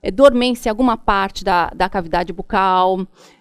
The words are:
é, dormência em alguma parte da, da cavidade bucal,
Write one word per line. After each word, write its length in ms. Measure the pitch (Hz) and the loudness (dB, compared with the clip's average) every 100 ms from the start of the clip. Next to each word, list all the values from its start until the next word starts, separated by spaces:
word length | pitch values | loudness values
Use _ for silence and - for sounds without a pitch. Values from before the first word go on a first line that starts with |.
é, 80 | - | -8
dormência 580 | 190 277 240 247 240 233 | 4 6 6 0 -2 -4
em 20 | |
alguma 240 | 214 262 226 | 0 0 0
parte 480 | - 202 196 - | 0 0 -2 -4
da, 280 | 196 175 165 | 0 0 0
da 180 | - 185 | -2 -4
cavidade 420 | 202 165 175 180 | -2 -4 -4 -4
bucal, 680 | 185 185 208 190 185 185 185 185 _ - _ | -8 -6 -2 2 2 2 0 -4 _ -20 _